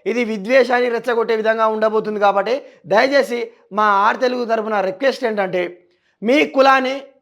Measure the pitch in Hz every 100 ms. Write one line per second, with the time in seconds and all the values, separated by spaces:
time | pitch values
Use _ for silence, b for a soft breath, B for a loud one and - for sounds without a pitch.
0 | 190 226 226 220 190 269 240 247 247 233
1 | 233 233 226 226 214 226 220 220 220 220
2 | 214 214 202 196 196 269 - B 156 196
3 | 269 277 220 240 226 b b 202 214 196
4 | 214 240 254 247 233 226 214 214 190 185
5 | 269 - 240 214 185 180 175 - _ _
6 | _ - 208 285 294 269 269 269 254 277
7 | - _